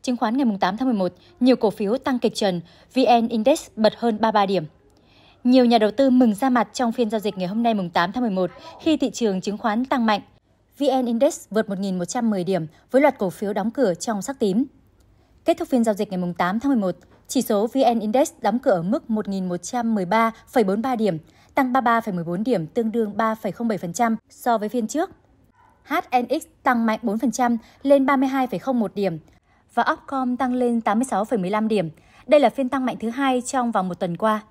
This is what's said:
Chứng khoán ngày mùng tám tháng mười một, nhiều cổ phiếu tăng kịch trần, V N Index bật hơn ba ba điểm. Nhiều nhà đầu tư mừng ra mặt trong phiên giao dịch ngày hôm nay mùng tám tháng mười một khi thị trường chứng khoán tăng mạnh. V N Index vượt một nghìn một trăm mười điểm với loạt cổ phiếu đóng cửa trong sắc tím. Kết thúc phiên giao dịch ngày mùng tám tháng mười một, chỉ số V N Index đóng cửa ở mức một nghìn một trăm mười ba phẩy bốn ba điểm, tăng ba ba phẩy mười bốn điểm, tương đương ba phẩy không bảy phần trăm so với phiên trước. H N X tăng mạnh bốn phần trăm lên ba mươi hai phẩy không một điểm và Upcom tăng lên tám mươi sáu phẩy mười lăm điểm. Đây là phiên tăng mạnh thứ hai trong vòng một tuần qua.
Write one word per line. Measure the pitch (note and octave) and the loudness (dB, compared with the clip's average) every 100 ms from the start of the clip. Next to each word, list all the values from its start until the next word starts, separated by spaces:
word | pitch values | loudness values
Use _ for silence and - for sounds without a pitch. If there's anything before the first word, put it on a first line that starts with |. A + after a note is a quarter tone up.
Chứng | - B3 | -4 -2
khoán | A3+ B3+ | -2 0
ngày | B3+ | 0
mùng | G3 | 0
tám | F#3 G#3 | -2 0
tháng | C4 | -2
mười | A3 | 0
một, | F3+ - _ - | -2 -4 _ 0
nhiều | B3 A#3+ | 2 4
cổ | G#3+ | 2
phiếu | G#3+ G3+ C4 | 0 -4 -2
tăng | D4+ B3 | -2 -2
kịch | A3+ - | -2 0
trần, | G#3 F3 E3+ - _ | 0 -2 -8 -20 _
V | - A3+ A#3+ | 0 4 4
N | A3+ | 2
Index | A3+ G#3+ D#4+ - - | 0 2 0 -2 0
bật | A3 - | 0 2
hơn | A#3 G#3+ | -2 0
ba | A3+ | 0
ba | G#3+ G3 | 2 2
điểm. | F#3+ D3+ _ _ _ _ _ _ _ | -2 -4 _ _ _ _ _ _ _
Nhiều | B3 B3+ A#3+ | 4 6 6
nhà | A#3 | 6
đầu | G#3+ | 4
tư | G#3 C#4 | 4 4
mừng | B3+ B3 G3 | 6 4 2
ra | C4+ | 0
mặt | B3 G3+ | 0 -2
trong | - A#3+ | -2 -4
phiên | A#3 A3 | 0 -2
giao | A3+ | -2
dịch | G3+ G3 | -4 -4
ngày | F3+ | -4
hôm | G#3+ | 0
nay | A#3 | 0
mùng | G#3+ F3 | 0 -2
tám | F3+ F3 | 0 0
tháng | B3 | -2
mười | A#3+ | -2
một | F#3 F3+ - - - | 0 -2 -6 -20 -4
khi | - D4+ | 0 0
thị | B3+ | 0
trường | - A3+ F#3 | -2 -2 -2
chứng | G3+ G#3 | -4 -4
khoán | A#3 G3+ D#3+ | -4 -2 -2
tăng | C#4+ A3 | 0 0
mạnh. | G#3 - _ _ _ _ _ | -2 -4 _ _ _ _ _
V | C#4+ C4 | 0 0
N | B3 | 0
Index | A#3 C#4 - - | 0 0 0 -4
vượt | G#3 G#3+ | -4 -2
một | F#3+ | -4
nghìn | G3 F3+ | -4 -4
một | F3 | -4
trăm | B3+ A#3 | -2 -2
mười | G3+ | -2
điểm | F3 F3+ D#3+ _ _ | -2 -2 -4 _ _
với | C4 | 2
loạt | D4 C#4+ | 2 2
cổ | F#3+ | -6
phiếu | - G3+ | -4 -6
đóng | G#3 G#3 | -4 -4
cửa | C#4+ A#3 | 0 0
trong | E3 - G#3 | 0 -4 -6
sắc | F#3+ C4+ | -6 -4
tím. | G#3+ F#3+ C#4 _ _ _ _ _ _ _ - | 0 0 -2 _ _ _ _ _ _ _ -2
Kết | E4+ | -2
thúc | E4+ | 0
phiên | B3+ | 0
giao | A3+ G3+ | 2 0
dịch | G#3 | -4
ngày | F#3 | -4
mùng | F3 | -6
tám | E3+ F3+ G#3+ | -2 -2 0
tháng | C#4 | 0
mười | C4 | 0
một, | F#3+ F3 _ _ _ | 0 -4 _ _ _
chỉ | C4+ | -4
số | A3+ G#3 A#3 | 0 0 0
V | C4+ A#3+ A#3 | 2 2 2
N | |
Index | G#3+ A#3+ D#4+ - | 0 0 0 0
đóng | G#3+ A#3+ | -2 0
cửa | C#4+ | 2
ở | F#3 | 2
mức | E3+ C#4+ - | 0 -4 -2
một | G#3+ G3+ | -4 -4
nghìn | F#3+ F#3 | -6 -4
một | F3 | -6
trăm | - B3 A#3 G#3+ | -6 -6 -2 -2
mười | F3 | 0
ba | A3 A3+ - - | 2 2 -2 -2
phẩy | C4+ | 0
bốn | G3 G3+ | 2 0
ba | A3+ A#3+ | -2 -2
điểm, | G#3+ D#3+ - _ _ - | -2 -2 -10 _ _ -2
tăng | C4 | 0
ba | B3+ | 2
ba | A#3+ A#3 | 2 0
phẩy | A3+ | 0
mười | F3+ | -6
bốn | E3 F3 | -4 -4
điểm, | A3 G#3+ D#3 | 0 -2 -2
tương | - A3+ | -2 -2
đương | A3+ G#3+ G#3 | -2 -2 -2
ba | A3 A3 | -2 -2
phẩy | G#3 | -8
không | - A#3 | -4 -4
bảy | G3 | -4
phần | F3 | -6
trăm | E3+ A#3 A3+ _ | -2 -2 -2 _
so | - B3+ A3+ | -6 0 0
với | G#3+ | 0
phiên | B3 A3 | -4 -2
trước. | C#4+ F#4 - _ _ _ _ _ _ | -4 -4 -8 _ _ _ _ _ _
H | - G#3+ - B3+ | -6 -6 0 -2
N | A#3+ D#4 | 0 -6
X | - _ | -6 _
tăng | C#4+ A#3+ A3+ | 0 0 0
mạnh | A3 | -2
bốn | A#3 A3 | -2 -2
phần | C4 | -2
trăm | G#3+ A#3+ A#3 - _ | 0 0 -2 -6 _
lên | C#4 C#4+ C4+ | 2 4 4
ba | C4+ | 2
mươi | C4+ | 2
hai | C4+ B3+ | 0 -2
phẩy | F3+ | -4
không | - B3 | -4 -2
một | G3 G3+ | -2 -2
điểm | G3 D#3+ _ _ _ _ _ | -4 -4 _ _ _ _ _
và | - A#3 | -2 0
Upcom | D#4 - C4+ B3+ B3 | -2 -4 -4 -4 -2
tăng | B3+ | -2
lên | B3 A#3+ A#3 | 0 0 0
tám | A3+ G#3 | 0 0
mươi | C4 | 0
sáu | G3 A3 | -2 -2
phẩy | A3+ | -2
mười | F3+ | -2
lăm | G#3+ A3 | -2 0
điểm. | G#3+ E3 - _ - - | 0 -2 -8 _ -20 2
Đây | D4 | 4
là | B3 | 4
phiên | B3 B3+ | 2 -4
tăng | C#4 B3+ | -2 -4
mạnh | F3 | -4
thứ | A3 | -6
hai | A#3+ C4+ B3+ | -2 0 0
trong | A#3+ C4+ A#3+ | -2 -4 -2
vòng | G#3+ F#3 | -2 -2
một | F3 | -4
tuần | F#3 E3+ | -6 -2
qua. | A3 G#3+ - | 0 -2 -6